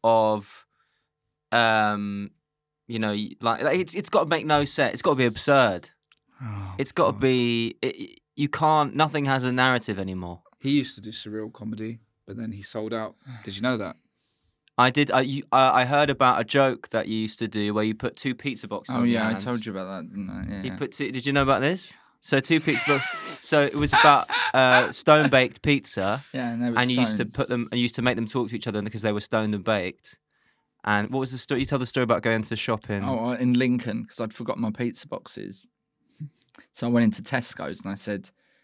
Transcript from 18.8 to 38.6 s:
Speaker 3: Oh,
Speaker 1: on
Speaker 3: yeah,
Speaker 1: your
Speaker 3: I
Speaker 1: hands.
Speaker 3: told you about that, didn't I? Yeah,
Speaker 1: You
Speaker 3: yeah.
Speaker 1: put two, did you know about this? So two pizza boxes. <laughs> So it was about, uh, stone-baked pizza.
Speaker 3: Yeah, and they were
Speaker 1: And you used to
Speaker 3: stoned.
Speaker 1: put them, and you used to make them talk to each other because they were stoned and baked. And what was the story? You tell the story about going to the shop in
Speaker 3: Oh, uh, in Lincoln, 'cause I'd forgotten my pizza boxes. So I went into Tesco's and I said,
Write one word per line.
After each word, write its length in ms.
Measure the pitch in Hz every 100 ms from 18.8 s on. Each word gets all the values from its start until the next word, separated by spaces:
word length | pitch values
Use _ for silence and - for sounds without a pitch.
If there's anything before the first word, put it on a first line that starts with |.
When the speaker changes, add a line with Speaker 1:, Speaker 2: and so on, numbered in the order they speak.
| - 127
Speaker 3:
Oh, 40 |
Speaker 1:
on 60 | 120
Speaker 3:
yeah, 40 | 117
Speaker 1:
your 40 |
Speaker 3:
I 80 | 110
Speaker 1:
hands. 120 | 113
Speaker 3:
told 220 | 107 120 110
you 60 |
about 300 | 95 92 95
that, 60 | 80
didn't 220 | 98 95
I? 140 | 98 -
Yeah, 140 | 101
Speaker 1:
You 80 | 110
Speaker 3:
yeah. 60 | 92
Speaker 1:
put 140 | 143
two, 200 | - 143
did 140 | 127 123
you 60 |
know 80 | 139
about 180 | 135 123
this? 340 | 139 185 - - _ _
So 200 | - 139
two 180 | - 160
pizza 240 | 156 135 -
boxes. 220 | 139 139
<laughs> 140 | - - -
So 180 | - 151
it 140 | 143
was 180 | 147 147
about, 340 | - 151 143 - 480 -
uh, 380 | 131 127 123 123
stone-baked 680 | - - 151 147 135 127 -
pizza. 600 | - 143 - - 95 120 -
Speaker 3:
Yeah, 180 | 131 123
and 100 | 117
they 80 | 120
were 80 | 117
Speaker 1:
And 140 | 123
you 80 | 127
used 160 | 120 107
to 80 |
Speaker 3:
stoned. 100 | 110
Speaker 1:
put 140 | - 120
them, 180 | 123 117
and 60 | 123
you 20 |
used 140 | 120 -
to 60 |
make 120 | 123
them 120 | 110 110
talk 200 | 131 110
to 60 | 113
each 120 | -
other 120 | 104
because 220 | 101 110
they 80 | 110
were 80 | 104
stoned 320 | - 113 107
and 120 | 104
baked. 520 | 92 107 90 - - - _ _ _ _ _ _
And 260 | - 104 107
what 80 | 131
was 140 | 131
the 60 | 127
story? 220 | - 127
You 60 | 135
tell 140 | 139
the 60 | 123
story 180 | 135
about 180 | 120 117
going 180 | 117 113
to 60 | 107
the 60 | 110
shop 320 | - 110 -
in 140 | 101
Speaker 3:
Oh, 260 | 98 123 117
uh, 40 |
in 200 | 120 123
Lincoln, 500 | 123 127 123 120 107 113
'cause 140 | -
I'd 120 | 113
forgotten 300 | - 117 -
my 80 | 113
pizza 380 | 107 120 - -
boxes. 580 | - - - 98 98 - _ _ _ _ - 151 _ _ - _
So 140 | - 120
I 40 |
went 140 | 120
into 160 | 113 107
Tesco's 580 | 107 131 123 - 71 82
and 80 | 98
I 60 | 98
said, 340 | - 101 - _ _ _